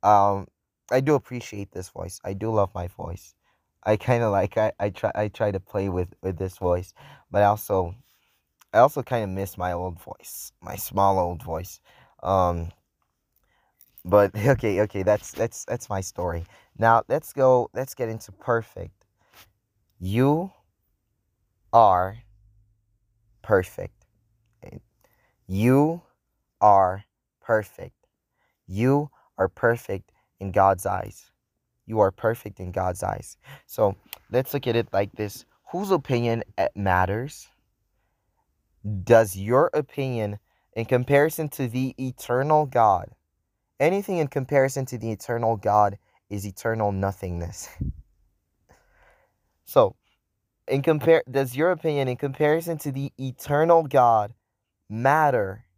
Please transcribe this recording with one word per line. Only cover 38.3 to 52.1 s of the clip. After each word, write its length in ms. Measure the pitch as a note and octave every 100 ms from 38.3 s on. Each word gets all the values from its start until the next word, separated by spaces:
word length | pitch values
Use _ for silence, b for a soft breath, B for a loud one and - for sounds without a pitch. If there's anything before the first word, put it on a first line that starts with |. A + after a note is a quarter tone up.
| _ _ _ _ _ G2+ G2+
Does 320 | F#2 A#2 A2 F#2+
your 340 | G2 B2+ E3
opinion 680 | D3+ C#3 - C3+ A#2+ G#2 G2+ _ _ _
in 120 | - A2+
comparison 640 | B2+ B2 C#3+ D3+ - D3+
to 180 | - B2+
the 260 | A#2+ C3 -
eternal 680 | C3 B2 - B2 C#3+ D3+ D3
God, 440 | A#2+ A2 F#2+ - _ _ _ _ _ _ _
anything 380 | D3 G3 G3+ F3+
in 100 | D3
comparison 580 | D3 C3 D3 C3+ C3+ C3
to 100 | B2
the 140 | A2+
eternal 460 | A2 - A#2 A#2 A2+
God 400 | G#2 G#2 G#2 G2 _ _ _
is 180 | G#2 G2+
eternal 440 | F#2+ A#2 A2+ G#2
nothingness. 800 | G2 G2 F#2+ F#2 F2 E2+ - -
<laughs> 60 | - - - - _ _ _ _ _ _ b b b b b b b _ _
So, 320 | - - G#2+ - _ _ _ _ _ _ -
in 140 | C3+
compare, 420 | C#3+ D#3 C3 E3 -
does 240 | C3 C3+ B2
your 160 | E3
opinion 380 | F3 D#3+ C#3+
in 80 | C3+